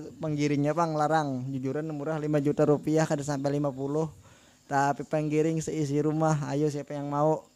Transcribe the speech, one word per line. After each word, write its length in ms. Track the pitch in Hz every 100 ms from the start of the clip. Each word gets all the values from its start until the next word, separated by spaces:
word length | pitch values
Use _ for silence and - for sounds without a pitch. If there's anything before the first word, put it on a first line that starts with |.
| 151 -
penggiringnya, 540 | 160 147 147 143 143
pang, 200 | 151 165
larang. 500 | 156 151 156 147 131 131
Jujuran 360 | 135 131 139 160
murah 260 | 151 143 160
lima 220 | 151 151
juta 240 | 143 143
rupiah, 400 | 147 143 - 156
kada 160 | 156 151
sampai 300 | 143 143 139
lima 140 | 143 147
puluh. 380 | 131 139 147 160 - - - - _ _
Tapi 380 | 143 139 139
penggiring 560 | 143 156 151 151 156 160
seisi 360 | 156 156 147 143
rumah. 420 | 151 156 160 156 135
Ayo 220 | 139 151
siapa 260 | 143 139
yang 140 | 147 143
mau 360 | 143 156 156 -